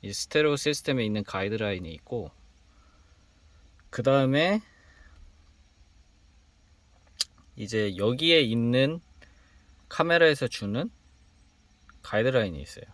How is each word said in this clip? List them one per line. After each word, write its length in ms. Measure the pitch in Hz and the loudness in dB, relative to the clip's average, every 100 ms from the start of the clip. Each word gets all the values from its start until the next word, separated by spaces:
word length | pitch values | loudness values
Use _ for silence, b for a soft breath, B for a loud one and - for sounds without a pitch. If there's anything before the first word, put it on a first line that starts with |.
이 120 | 101 | -10
스테레오 420 | 98 - 151 151 143 | -8 -2 2 2 2
시스템에 480 | 151 147 - 131 | -2 -2 -2 -2
있는 200 | 107 107 | 0 -2
가이드라인이 680 | 101 98 98 110 107 92 85 | -4 -4 -4 -2 -2 -4 -8
있고, 380 | 80 - 123 78 - - _ _ b b b b b b b b b - _ - | -14 -10 -10 -10 -16 -20 _ _ b b b b b b b b b -20 _ -14
그 140 | - | -2
다음에 580 | 120 139 135 139 170 214 b b b b b b - - - _ _ _ - _ _ _ _ _ _ _ _ _ _ _ _ - - _ - - | 2 4 4 2 2 0 b b b b b b -20 -20 -20 _ _ _ -20 _ _ _ _ _ _ _ _ _ _ _ _ -12 -12 _ -20 -14
이제 420 | 104 110 104 92 | -6 -2 -2 0
여기에 440 | 104 127 165 165 | -2 0 4 4
있는 600 | 127 117 117 123 135 165 - - b b b b b b - | 4 0 0 2 0 -2 -12 -20 b b b b b b -18
카메라에서 580 | - 165 170 165 147 127 | -2 2 6 6 4 -2
주는 420 | - 101 110 202 - _ _ _ _ _ _ _ _ _ - | -6 -6 -4 -6 -10 _ _ _ _ _ _ _ _ _ -20
가이드라인이 600 | - 107 120 131 104 78 | -4 0 2 2 0 -6
있어요. 240 | 69 - - | -14 -18 -20